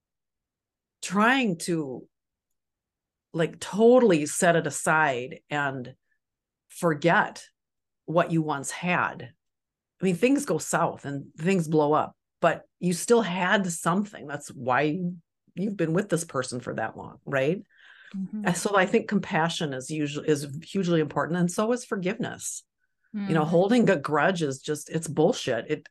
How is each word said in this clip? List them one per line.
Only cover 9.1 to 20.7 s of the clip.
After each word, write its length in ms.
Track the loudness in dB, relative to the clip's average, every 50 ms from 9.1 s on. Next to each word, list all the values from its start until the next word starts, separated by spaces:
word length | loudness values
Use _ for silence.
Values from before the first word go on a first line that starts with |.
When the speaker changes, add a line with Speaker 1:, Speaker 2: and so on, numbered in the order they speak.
| -4 -8 -14 -16 -18 _ _ _ _ _ _ _ _ _ _ _ _ _
Speaker 1:
I 40 | -2
mean, 120 | 0 0
things 280 | 2 4 2 2 2 0
go 140 | -2 -4 -4
south 460 | -2 -2 0 0 0 0 -2 -6 -10
and 280 | -8 -8 -8 -10 -12 _ -4
things 300 | -2 0 2 2 0 2
blow 240 | 2 2 4 4 2
up, 220 | 2 0 -2 -6 _ _ _ _ _
but 220 | 0 0 2 0 -6 _ _ _
you 140 | -2 -2 -2
still 300 | -2 2 4 4 4 4
had 440 | 0 -2 -2 0 0 2 0 0 -2
something. 560 | -4 -2 -2 0 0 0 -2 -4 -8 -14 -12
That's 220 | -10 -10 -10 -10 -12
why 520 | -14 -8 -2 0 2 2 2 2 0 -2 -4 -6 -6 -8 _ _ _ _ _ _ _
you've 220 | -6 -6 -6 -2
been 160 | -2 -2 0 2
with 160 | 0 0 0
this 160 | -2 -4 -4
person 360 | -4 -6 -6 -6 -4 -6 -8
for 140 | -8 -6 -6
that 220 | -6 -6 -6 -8
long, 220 | -12 -16 -16 -18 -18 _
right? 380 | -4 -2 0 2 0 0 -2 -6 _ _ _ -20 -20 -20 -20 -20 -14 -10
Speaker 2:
Mm-hmm. 260 | -10 -10 -8 -8 -4 -2
Speaker 1:
And 100 | -2 -2
so 200 | 0 -2 2 2
I 80 | 2 2
think 220 | 4 2 0 0 2
compassion 640 | -2 -2 -2 0 0 0 0 0 0 -2 -4 -4 -4
is 180 | -6 -8 -6
usually, 380 | -4 -4 -4 -4 -4 -6 0 0
is 180 | 0 0 0 -8 -10 -12 -14
hugely 380 | -6